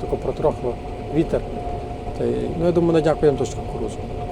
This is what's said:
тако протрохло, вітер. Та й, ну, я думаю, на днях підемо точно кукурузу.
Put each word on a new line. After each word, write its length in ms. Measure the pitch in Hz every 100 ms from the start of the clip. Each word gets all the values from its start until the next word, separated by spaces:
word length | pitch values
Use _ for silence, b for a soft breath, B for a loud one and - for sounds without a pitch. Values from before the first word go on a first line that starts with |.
тако 160 | - -
протрохло, 560 | - - 151 - 123 110 - - - 151
вітер. 260 | 160 127 - - - - - - - -
Та 60 |
й, 100 | 120 123 139 165
ну, 60 | 175
я 60 |
думаю, 220 | 170 170
на 80 | 165
днях 160 | 156 147
підемо 200 | 151 127
точно 240 | 117 - -
кукурузу. 280 | - 110 - - - -